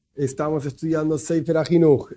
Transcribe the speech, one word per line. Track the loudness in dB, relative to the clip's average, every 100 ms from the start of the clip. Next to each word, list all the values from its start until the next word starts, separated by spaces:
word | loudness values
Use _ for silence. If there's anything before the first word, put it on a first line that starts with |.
| _ -6
Estamos | -6 -4 -4 -4 -6
estudiando | -8 -4 -2 -2 -4
Sefer | -4 -4 -2 -2
HaChinuch, | 2 4 6 4 2